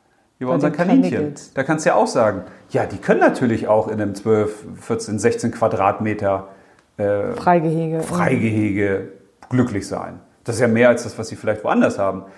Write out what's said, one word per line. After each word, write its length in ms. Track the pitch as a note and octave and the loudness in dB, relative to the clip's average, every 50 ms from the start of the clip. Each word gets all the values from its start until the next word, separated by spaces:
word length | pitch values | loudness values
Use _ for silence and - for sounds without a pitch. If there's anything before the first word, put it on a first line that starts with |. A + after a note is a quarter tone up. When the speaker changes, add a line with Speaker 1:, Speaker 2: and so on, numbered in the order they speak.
| _ _ _ _ _ _ _ - | _ _ _ _ _ _ _ -8
Speaker 1:
Wie 60 | C3 | -4
bei 60 | B2+ | -2
Speaker 2:
Bei 40 | B2+ | 0
Speaker 1:
unseren 160 | C#3 D3 - - | 0 0 0 0
Speaker 2:
den 40 | |
Speaker 1:
Kaninchen. 340 | - F3 F#3 A#3 C4+ G#3+ - | 0 0 4 4 4 4 4
Speaker 2:
Kaniggels. 440 | - D3 D3+ D3 C#3+ - - - - | 2 -2 -4 -4 -6 -10 -16 -12 -6
Speaker 1:
Da 80 | - C3+ | -6 -2
kannst 240 | - D#3+ D#3 D#3 | -2 -2 0 0
du 40 | F3+ | 2
ja 60 | - | 2
auch 100 | - A3 | 2 2
sagen, 360 | A#3 - C#3+ A2+ G#2+ G2+ F#2+ F2+ - - - - - | 2 2 2 2 2 2 -2 -6 -12 -18 -20 -12 -6
"Ja, 140 | - B2+ A2+ | -4 -4 -4
die 140 | G2+ - F#2 | -4 -6 -6
können 220 | - - G#3+ F4 | -2 0 2 4
natürlich 480 | F#4 F#3+ D#3 - C3+ A#2+ A2+ G#2+ - - | 4 2 2 2 0 0 0 0 2 2
auch 200 | G#2+ A2 G#2+ A2+ | 2 2 2 0
in 60 | G#2+ G#2+ | -2 -4
einem 140 | G#2 G2+ G2 | -4 -4 -4
zwölf, 500 | - - A2+ A2 G#2+ G#2+ G#2 - - - G2+ F#2 - | -4 0 2 2 2 2 0 -4 -10 -14 -18 -18 -12
vierzehn, 380 | - - A#2 A2 - - G2+ G#2+ | -6 -6 -4 -4 -4 -4 -4 0
sechzehn 320 | - A#2+ A2+ - - A#2 | 2 2 0 2 -2 -4
Quadratmeter, 960 | A2 - - G#2+ A2 G#2 F#2+ G2 G#2 - G#2+ G#2+ G#2 G#2 G#2 G2 G2 F#2 F#2 - - - - _ _ _ _ _ _ - | -2 0 0 0 2 2 2 2 0 0 -2 -2 -2 0 0 0 0 -2 -4 -8 -18 -20 -20 _ _ _ _ _ _ -4
äh, 340 | G#2 G2+ G#2 G2+ G2+ G2 F#2+ | -2 0 0 0 -2 -4 -4
Speaker 2:
Freigehege. 680 | - - F3+ F3+ F3 D#3 E3 D#3 E3 E3 D#3+ D#3+ D#3+ D#3 | -2 2 2 2 4 2 0 0 -2 -2 -2 -4 -4 -4
Speaker 1:
Freigehege 1080 | - - F3 F3 - C3+ A#2+ - A2+ G#2+ G#2+ G#2+ G#2 F#2+ G2+ G2+ G2+ G2 G2 G2 - - - _ _ _ _ - - | -4 -4 -2 0 0 2 2 2 0 0 0 0 0 0 0 0 0 -2 -2 -6 -8 -16 -20 _ _ _ _ -12 -4
glücklich 380 | B2+ B2+ A#2+ A#2+ G#2+ G2+ F#2 - | 0 0 0 0 0 -6 -6 -6
sein." 320 | - - F2 F2 F2+ F2+ - _ _ _ - | -8 -8 -8 -10 -14 -16 -20 _ _ _ -10
Das 120 | - A2+ | -6 -2
ist 40 | G2+ | 0
ja 80 | B2+ A#2 | 0 2
mehr 200 | A2 A2+ B2 B2 | 4 6 6 6
als 140 | A#2 A2+ - | 4 4 0
das, 140 | G#2+ - - | -8 -10 -10
was 100 | A2 - | -10 -10
sie 80 | - | -10
vielleicht 280 | F#2+ - G#2+ G#2 - - | -8 -4 -4 -4 -2 -2
woanders 340 | A#2 D#3 A#3 A#3 A#2+ - - | 0 2 2 2 2 2 0
haben. 260 | G2+ F#2+ F#2 F#2 - - - | -2 -2 -2 -4 -8 -14 -20